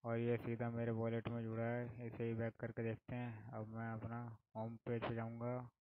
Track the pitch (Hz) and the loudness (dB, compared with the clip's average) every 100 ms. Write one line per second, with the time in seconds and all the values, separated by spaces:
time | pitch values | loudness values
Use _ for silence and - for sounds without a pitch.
0 | 117 117 117 120 117 117 120 117 117 110 | 2 2 4 4 2 0 0 2 2 4
1 | 113 113 113 117 113 113 117 120 120 117 | 2 2 0 -2 0 2 2 2 -2 -4
2 | 117 - 117 113 117 - 117 117 113 110 | -8 -2 0 2 0 0 -4 0 0 0
3 | - 123 123 110 110 110 110 113 117 110 | -2 -4 -2 -6 -8 -6 -4 -2 -2 -2
4 | 113 117 120 110 _ - 117 117 - 117 | -2 -4 -6 -10 _ -4 -4 -4 -2 0
5 | - 117 113 117 120 123 123 _ | 0 0 -2 -2 -2 -2 -4 _